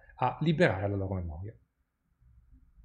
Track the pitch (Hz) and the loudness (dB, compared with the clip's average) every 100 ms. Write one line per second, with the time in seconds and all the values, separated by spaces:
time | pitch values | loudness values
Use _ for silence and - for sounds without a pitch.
0 | - - 123 - 160 156 156 95 101 101 | -14 -2 0 0 0 4 4 2 0 -2
1 | 95 95 85 78 107 - _ _ _ _ | -2 -4 -6 -8 -12 -14 _ _ _ _
2 | _ _ _ - _ - _ - | _ _ _ -20 _ -20 _ -20